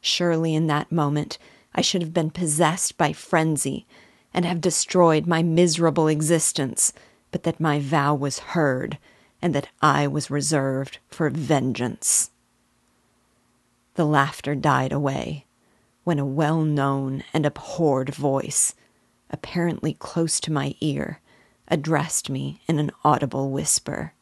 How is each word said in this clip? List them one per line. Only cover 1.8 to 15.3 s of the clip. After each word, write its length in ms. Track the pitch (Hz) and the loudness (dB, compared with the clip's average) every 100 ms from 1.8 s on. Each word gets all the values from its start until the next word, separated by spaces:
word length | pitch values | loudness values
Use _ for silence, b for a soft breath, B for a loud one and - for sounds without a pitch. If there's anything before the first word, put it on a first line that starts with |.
should 200 | - 190 | 0 0
have 120 | 165 | -2
been 180 | 170 160 | -2 -2
possessed 680 | 170 170 151 165 175 - - | -2 -2 2 2 2 -4 -2
by 160 | 151 | -2
frenzy 720 | - - 170 160 151 139 143 - b b b b | -2 -2 2 2 0 -2 -6 -12 b b b b
and 120 | 180 175 | -4 -2
have 160 | 175 | 0
destroyed 680 | 175 - - 185 170 156 165 | 0 0 0 4 6 6 2
my 160 | 165 | 2
miserable 640 | 170 160 175 156 165 151 156 | 4 4 4 4 2 4 2
existence, 840 | 151 151 165 - - 135 - - b b b b | 2 2 2 2 -2 -4 0 -2 b b b b
but 120 | 175 | -4
that 160 | - 160 | -4 -2
my 200 | 160 147 | 0 0
vow 360 | 139 156 143 147 | 0 0 2 0
was 240 | 139 - | -2 -6
heard 580 | - 180 147 127 - - b b b b | -6 0 2 0 -4 -10 b b b b
and 140 | 180 | -2
that 160 | 143 - _ | -2 -4 _
I 260 | 151 143 143 | 2 4 2
was 240 | 147 - | -2 -4
reserved 680 | 143 143 156 135 131 135 - _ | -4 0 0 0 -2 -6 -12 _
for 200 | - 156 | -4 -2
vengeance. 1000 | 151 139 147 127 123 123 117 - - - _ _ _ _ _ _ _ _ _ _ _ _ _ _ _ _ | -2 0 2 2 -2 -4 -4 0 0 -2 _ _ _ _ _ _ _ _ _ _ _ _ _ _ _ _
The 120 | - 151 | -2 2
laughter 500 | 151 139 - 143 143 | 4 2 -2 -6 0
died 360 | 143 131 131 | 2 2 2
away, 540 | - 143 135 60 | -2 -4 -4 -6